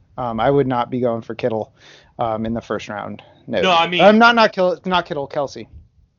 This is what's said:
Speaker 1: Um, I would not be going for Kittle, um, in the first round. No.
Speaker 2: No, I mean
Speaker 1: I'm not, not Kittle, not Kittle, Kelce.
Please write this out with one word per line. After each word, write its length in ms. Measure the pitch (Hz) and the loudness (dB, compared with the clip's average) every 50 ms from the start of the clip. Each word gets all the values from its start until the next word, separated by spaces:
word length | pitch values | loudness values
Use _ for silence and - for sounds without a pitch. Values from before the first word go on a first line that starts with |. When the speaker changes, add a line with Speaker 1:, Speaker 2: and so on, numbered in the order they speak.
| _ _ _ | _ _ _
Speaker 1:
Um, 240 | 131 123 117 113 113 | -10 -8 -6 -4 0
I 100 | 117 139 | 0 2
would 160 | 143 143 131 | 2 2 0
not 240 | 131 127 120 120 - | 0 -2 -4 -4 -4
be 100 | 131 120 | -4 -2
going 220 | 123 120 117 113 | -2 -2 -2 -4
for 120 | 110 - 110 | -6 -10 -8
Kittle, 400 | - 131 120 110 107 104 - _ _ _ - - - _ _ _ - | -4 -4 -4 -2 -4 -6 -10 _ _ _ -20 -20 -20 _ _ _ -6
um, 280 | 120 113 110 110 113 | -4 -4 -4 -4 -4
in 80 | 113 113 | -6 -6
the 60 | 113 | -8
first 280 | - - 107 101 - - | -6 -6 -8 -8 -8 -10
round. 340 | 107 101 104 104 104 - - - _ _ _ | -10 -10 -10 -12 -14 -16 -20 -20 _ _ _
No. 140 | - 110 - | -6 -2 0
Speaker 2:
No, 100 | 190 190 | 2 2
I 160 | 175 165 165 175 | 2 2 0 0
mean 120 | 175 170 | 2 4
Speaker 1:
I'm 180 | 175 208 214 220 | 6 6 8 8
not, 160 | 233 233 240 | 6 6 6
not 180 | 233 220 - | 4 2 2
Kittle, 260 | - 196 185 180 165 - - | 2 0 0 0 -2 -4 -4
not 180 | 185 185 175 175 | -2 -2 -2 -2
Kittle, 240 | - 160 143 139 - | -4 -6 -8 -8 -6
Kelce. 380 | - 151 139 127 - 117 110 - - - - _ _ _ _ _ _ | -6 -6 -6 -6 -8 -14 -18 -18 -20 -20 -20 _ _ _ _ _ _